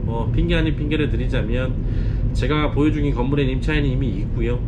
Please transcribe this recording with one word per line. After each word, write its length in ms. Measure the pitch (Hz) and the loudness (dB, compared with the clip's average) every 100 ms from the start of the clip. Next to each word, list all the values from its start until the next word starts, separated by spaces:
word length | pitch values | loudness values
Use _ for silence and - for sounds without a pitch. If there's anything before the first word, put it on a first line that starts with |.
뭐, 260 | - 117 - | -2 -2 0
핑계 220 | - 170 | 0 2
아닌 220 | 165 160 147 | 2 2 0
핑계를 340 | 151 151 143 | -2 0 0
드리자면, 640 | - - 127 110 123 127 - - - - - - | 0 0 0 0 0 0 -2 -2 0 0 0 0
제가 380 | - - 151 147 | 0 0 0 0
보유 220 | 135 151 | 2 2
중인 220 | 147 147 | 2 0
건물에 300 | 135 123 143 | 0 0 2
임차인이 460 | 131 127 156 151 143 | 2 0 0 0 0
이미 180 | 127 113 | 0 0
있고요. 500 | 95 110 120 117 120 | -2 -2 0 0 -2